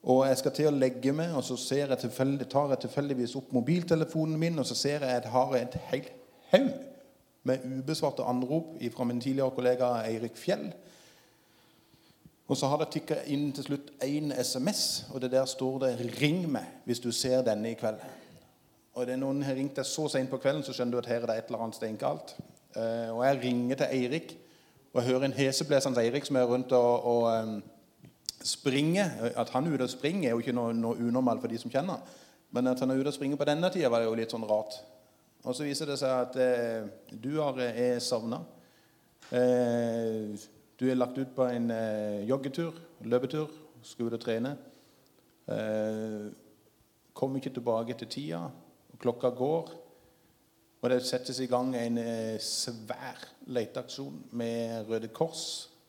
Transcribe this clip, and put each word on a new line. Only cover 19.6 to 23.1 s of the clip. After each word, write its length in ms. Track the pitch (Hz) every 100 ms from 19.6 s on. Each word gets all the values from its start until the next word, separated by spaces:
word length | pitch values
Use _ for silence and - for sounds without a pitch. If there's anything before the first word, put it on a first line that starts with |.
| 139 139
deg 80 |
så 240 | 127 - 151
sent 220 | 135 131
på 80 | 131
kvelden, 240 | 135 151
så 100 | 143
skjønner 200 | 127 123
du 60 | 120
at 80 | 117
her 160 | 120
er 40 | 117
det 100 | 113
et 80 | -
eller 100 | 113
annet 160 | 113
stein 220 | - 110 107
galt. 400 | 135 156 - - - - _ -
Eh, 340 | 113 117 113